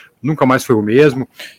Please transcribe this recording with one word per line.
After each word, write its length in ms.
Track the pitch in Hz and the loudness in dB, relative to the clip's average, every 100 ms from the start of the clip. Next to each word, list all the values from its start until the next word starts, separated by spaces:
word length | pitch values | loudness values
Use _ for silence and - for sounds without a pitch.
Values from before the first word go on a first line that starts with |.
| - _ | -20 _
nunca 240 | 135 156 | -8 -2
mais 200 | 131 131 | 0 0
foi 100 | - | 0
o 80 | 110 | -2
mesmo. 460 | 104 120 151 127 - - - | 2 2 2 0 -8 -14 -20